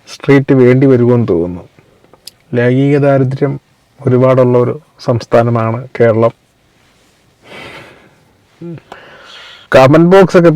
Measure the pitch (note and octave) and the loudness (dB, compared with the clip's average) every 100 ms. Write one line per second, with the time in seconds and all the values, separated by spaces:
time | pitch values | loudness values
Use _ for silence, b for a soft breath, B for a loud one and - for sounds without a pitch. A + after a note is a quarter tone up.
0 | - - - C#3 C3+ C3+ B2 B2+ C#3 B2 | -20 -8 0 0 2 2 2 2 2 2
1 | A#2 B2 A2 E2+ F2 F2 - _ _ _ | 2 0 0 -4 -4 -10 -18 _ _ _
2 | _ _ - _ - B2 A#2+ B2+ C#3 C#3+ | _ _ -20 _ -10 -4 -2 0 0 0
3 | C#3 C#3 C3 C3+ C#3+ C#3 _ _ _ - | 0 0 -2 -4 -6 -8 _ _ _ -8
4 | B2+ B2 C3 C3 B2 B2 B2 - _ _ | -2 0 2 2 0 0 -2 -6 _ _
5 | - A2+ - A#2+ A#2 A#2 A2 A#2 B2+ - | -6 -6 -2 -2 0 -2 -4 -8 -8 -2
6 | A#2 A2 A#2 - _ _ _ _ _ _ | 0 0 -2 -6 _ _ _ _ _ _
7 | _ _ _ _ - B B B B B | _ _ _ _ -20 B B B B B
8 | B B B _ _ - E3+ D#3+ - B | B B B _ _ -20 -18 -18 -20 B
9 | B B B B B B B C3 C3+ D#3 | B B B B B B B 2 4 4
10 | E3+ G3 F3+ F#3 E3+ | 4 4 4 2 2